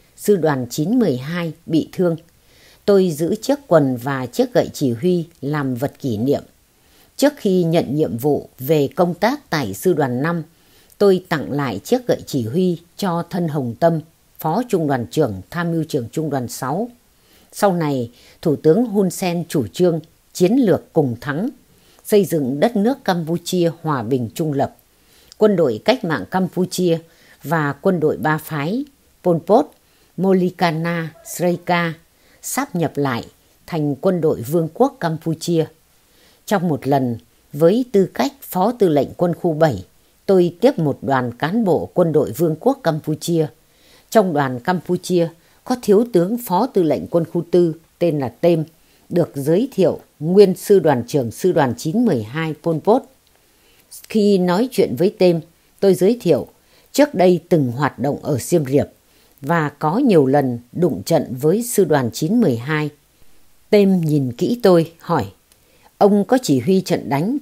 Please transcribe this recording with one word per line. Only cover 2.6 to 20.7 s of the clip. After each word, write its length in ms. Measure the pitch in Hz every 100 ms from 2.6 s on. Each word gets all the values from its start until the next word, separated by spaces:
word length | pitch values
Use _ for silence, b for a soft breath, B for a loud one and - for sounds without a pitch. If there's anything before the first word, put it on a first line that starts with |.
| b b
Tôi 260 | - 196 185
giữ 240 | 143 165 214
chiếc 160 | - 285 -
quần 300 | 165 139 123
và 300 | 139 135 127
chiếc 280 | - 254
gậy 140 | - -
chỉ 200 | - 135
huy 340 | 113 180 175 156 _
làm 340 | 135 151 135
vật 180 | 120 139 -
kỷ 160 | 139 104
niệm. 260 | 131 131 - _ _ b b b b -
Trước 160 | 277 285
khi 260 | 208 185
nhận 340 | 165 165 - 147
nhiệm 200 | - 117
vụ 320 | 147 135 - -
về 300 | 131 156 135 -
công 180 | 180
tác 360 | 165 220 294 -
tại 240 | 156 190
sư 180 | - 185
đoàn 300 | 156 135 123
năm, 200 | 156 175 151 b b b b -
tôi 260 | 202 185 -
tặng 240 | 156 82
lại 260 | 143 135 101
chiếc 280 | - 247 247
gậy 140 | 143 -
chỉ 200 | 143 110
huy 320 | 160 185 165 _ -
cho 280 | 190 170 165
thân 180 | 175 170
Hồng 260 | 147 123 117
Tâm, 200 | 170 160 - _ _ _
phó 240 | 160 180 -
trung 180 | 180 147
đoàn 200 | 131 113
trưởng, 300 | 156 131 95 -
tham 220 | 170 170
mưu 120 | 165
trưởng 240 | 156 143 113
trung 180 | 165 156
đoàn 180 | 135 120
sáu. 400 | - 131 170 240 - _ b b b b
Sau 200 | - 208
này, 380 | 175 151 135 117 b b b
Thủ 140 | 170 131
tướng 280 | 156 196 247
Hun 240 | 202 185
Sen 340 | - 185 170 156
chủ 180 | 160 107
trương 340 | - 180 160 - _ _
chiến 200 | - 180
lược 400 | 269 214